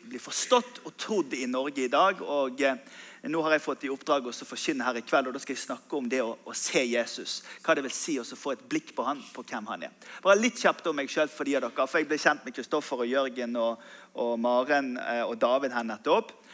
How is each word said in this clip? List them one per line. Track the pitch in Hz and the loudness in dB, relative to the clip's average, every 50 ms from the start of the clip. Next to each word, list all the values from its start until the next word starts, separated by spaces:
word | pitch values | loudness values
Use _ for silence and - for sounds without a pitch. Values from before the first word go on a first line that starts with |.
| - | -8
bli | 117 123 120 | -12 -12 -12
forstått | - - - - - - 254 240 240 - - - - | -10 -6 -4 -4 2 4 4 4 4 0 -8 -16 -16
og | - - - | -16 -10 -10
trodd | - - 220 196 156 131 143 | -6 -2 0 0 0 -2 -4
i | 135 131 | -4 -4
Norge | 123 127 131 135 147 143 139 131 | -2 -2 -2 -2 -2 -2 -2 0
i | 123 | 2
dag. | 131 147 180 190 196 175 | 4 6 6 4 4 0
Og, | 170 - 143 143 135 131 127 135 | -4 -2 0 0 0 0 0 0
eh, | 139 135 131 120 - - - - - - - - - | 2 2 2 0 -6 -16 -20 -20 -20 -20 -20 -12 -8
nå | 135 156 165 151 | -4 -2 0 2
har | 156 156 | 2 2
jeg | 147 - | 2 2
fått | 151 139 - - | -2 -4 -4 -4
i | 131 | -6
oppdrag | 135 131 - 156 147 143 123 | -6 -6 0 2 2 2 2
også | 123 117 - 139 | -2 -8 -8 -10
å | - 127 | -10 -8
forkynne | - - - 151 131 117 | -4 -4 -2 -2 0 0
her | 127 120 | -2 -2
i | 120 | -2
kveld, | 113 - 165 143 131 131 | -2 2 2 2 2 2
og | 127 | -4
da | 139 | -6
skal | - - 131 | -6 -6 -6
jeg | - - | -8 -6
snakke | - 131 - - - 165 | -8 -8 -10 -8 -6 -4
om | 143 127 117 | -4 -2 0
det | 127 131 | 0 0
å, | 117 113 117 - - | 0 -2 -4 -8 -12
å | - 113 | -8 -4
se | - - - - 165 131 | -2 -2 2 4 2 4
Jesus. | 120 117 117 117 - - - - - - - - - - - - | 4 2 0 0 0 -4 -8 -6 -8 -8 -8 -8 -12 -16 -6 2
Hva | - 160 | 2 2
det | 147 139 | 2 2
vil | 120 | -2
si | - - - - 151 131 | -4 -4 -2 -2 -2 -4
å | 117 | -4
så | - - | -6 -12
få | - - 143 131 | -8 -6 -6 -6
et | 113 - 123 | -6 -6 -4
blikk | 147 156 - - - | -4 -4 -4 -4 -6
på | - 117 | -4 -2
han, | 127 147 139 110 - - | -2 -2 -4 -8 -14 -14
på | - 123 | -14 -12
hvem | - 135 117 104 110 | -10 -8 -8 -8 -8
han | 101 - - | -8 -8 -10
er. | - - _ - - - - - | -12 -14 _ -20 -18 -18 0 6
Bare | 185 202 | 6 6
litt | 208 226 247 - - | 8 6 2 0 2
kjapt | - 185 160 - - | 2 2 2 2 0
om | 175 151 | -2 -2
meg | 143 139 135 | 0 -4 -2
selv | - 165 151 139 | 2 2 0 0
for | - - 143 | 0 -4 -2
de | 139 139 | 0 0
av | 135 123 | 0 0
dere, | 117 120 143 131 | 0 0 0 0
for | - - 165 | 2 2 0
jeg | 151 143 | 2 2
ble | 151 147 | 0 2
kjent | - 165 151 143 - | 4 2 2 2 -4
med | 131 120 | -10 -10
Kristoffer | - 120 - - 151 143 - 139 123 | -10 -6 -2 -2 -2 -2 -2 -4 -2
og | 120 120 | -2 0
Jørgen | 127 139 135 131 120 127 120 117 120 | 2 0 0 0 -2 -4 -6 -4 -2
og, | 120 113 117 113 113 - - - - - - _ | 0 0 0 -2 -4 -10 -18 -20 -20 -20 -16 _
og | 120 120 120 120 113 | -4 -2 -2 0 0
Maren, | 117 123 123 123 127 143 147 143 139 127 123 127 | 2 4 4 4 4 4 2 2 2 0 -4 -6
eh, | - - 120 120 113 | -4 -2 -2 -2 -2
og | 92 117 113 | -2 0 2
David | 127 120 127 135 139 131 123 | 4 4 4 4 2 0 -2
her | 120 113 113 | -2 -4 -4
nettopp. | 107 104 - 143 170 226 226 - - - - - | -6 -4 0 2 4 4 2 0 -10 -20 -20 -20